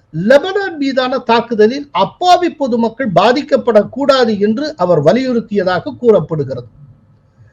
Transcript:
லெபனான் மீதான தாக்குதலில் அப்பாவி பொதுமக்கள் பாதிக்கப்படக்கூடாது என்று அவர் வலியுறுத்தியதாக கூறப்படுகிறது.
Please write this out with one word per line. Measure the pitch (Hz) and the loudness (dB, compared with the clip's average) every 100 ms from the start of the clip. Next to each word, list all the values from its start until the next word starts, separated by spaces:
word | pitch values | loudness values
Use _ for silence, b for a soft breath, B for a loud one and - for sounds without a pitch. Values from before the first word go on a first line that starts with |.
| _ 156 | _ -4
லெபனான் | 202 285 370 403 381 320 | 2 4 2 -4 -4 -4
மீதான | 269 262 254 262 | -4 -2 -2 -2
தாக்குதலில் | 254 233 226 220 214 277 285 | 0 0 0 2 2 0 -6
அப்பாவி | - 196 - 359 349 349 | -4 -4 0 2 2 2
பொதுமக்கள் | - 269 233 226 226 262 170 | -4 -4 -2 -2 -4 -2 2
பாதிக்கப்படக்கூடாது | 214 269 - 240 226 214 202 247 277 269 226 202 | 2 0 0 -2 2 2 0 0 0 2 2 0
என்று | 208 220 202 - | 0 -2 -6 -4
அவர் | 180 160 | 0 2
வலியுறுத்தியதாக | 143 233 262 233 226 202 180 180 294 247 | 2 2 0 -4 -4 -4 -2 -4 -6 -2
கூறப்படுகிறது. | 240 202 151 160 127 123 - - - _ _ _ _ _ - | 2 2 0 -6 -6 -8 -12 -20 -20 _ _ _ _ _ -20